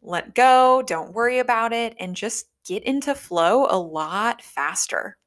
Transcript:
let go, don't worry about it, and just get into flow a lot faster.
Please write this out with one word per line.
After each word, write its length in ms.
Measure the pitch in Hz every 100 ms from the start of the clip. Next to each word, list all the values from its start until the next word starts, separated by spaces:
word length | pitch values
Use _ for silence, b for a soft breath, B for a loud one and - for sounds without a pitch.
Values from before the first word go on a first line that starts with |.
let 340 | - 175 - -
go, 480 | 254 254 254 262 254
don't 260 | 165 160
worry 280 | 190 240 247
about 320 | 247 233 226
it, 240 | 233 233 -
and 160 | 185
just 320 | 185 214 - - _
get 200 | - 185
into 320 | - 277 277 277
flow 500 | - 175 165 233 277
a 80 | 190
lot 640 | 170 156 156 185 220 -
faster. 760 | - - 143 - - - - -